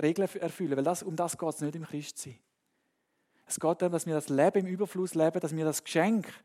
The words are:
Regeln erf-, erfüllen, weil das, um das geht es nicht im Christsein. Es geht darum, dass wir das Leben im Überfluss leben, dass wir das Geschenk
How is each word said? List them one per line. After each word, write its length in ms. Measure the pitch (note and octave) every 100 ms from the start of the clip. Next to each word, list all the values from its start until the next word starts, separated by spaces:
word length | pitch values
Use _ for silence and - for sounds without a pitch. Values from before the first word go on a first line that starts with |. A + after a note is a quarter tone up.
Regeln 260 | D3+ E3+ F#3
erf-, 140 | G3
erfüllen, 360 | E3+ - E3+ C3+
weil 80 |
das, 180 | C#3+ F3
um 140 | G3 D#3+
das 200 | E3+ -
geht 120 | E3
es 100 | D3+
nicht 140 | D3
im 100 | D#3+
Christsein. 540 | D#3 D3 C#3+ - C#3 A#2 _ _ _ _ _ _ _ _ _ _ -
Es 140 | -
geht 220 | D#3+ E3+
darum, 100 | F3+
dass 140 | E3+ E3+
wir 80 |
das 160 | D#3 D3
Leben 300 | C#3 E3 G3+
im 60 | F#3
Überfluss 480 | F#3 G3+ F#3 F#3
leben, 260 | D#3+ D#3+ F3
dass 140 | D#3+
wir 100 | D#3+
das 200 | D#3 D3
Geschenk 480 | - E3 F#3 A3+ - -